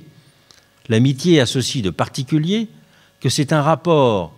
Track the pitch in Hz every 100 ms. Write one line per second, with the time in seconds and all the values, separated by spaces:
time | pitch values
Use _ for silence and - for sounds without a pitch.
0 | - - _ _ _ _ _ _ - 113
1 | 135 131 180 160 120 135 120 139 95 -
2 | 117 - 131 156 160 214 220 - _ _
3 | _ _ 135 139 143 156 143 156 175 156
4 | 127 101 80